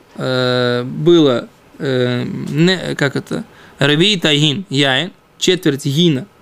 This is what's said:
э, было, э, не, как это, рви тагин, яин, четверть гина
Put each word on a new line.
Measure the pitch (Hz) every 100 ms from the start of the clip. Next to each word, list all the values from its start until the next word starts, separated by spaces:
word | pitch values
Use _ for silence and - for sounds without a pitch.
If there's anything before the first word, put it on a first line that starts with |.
| _ -
э, | 135 127 127 123 123 123
было, | 127 156 156 170 147 117 - _ _ -
э, | 143 127 123 123
не, | 127 135 - 143 175 185 143 -
как | 143 135
это, | - - - - - -
рви | 143 147 202 202
тагин, | 156 147 151 139 185
яин, | 135 139 131 170 - _ -
четверть | - 175 160 139 143
гина | 139 175 131 - _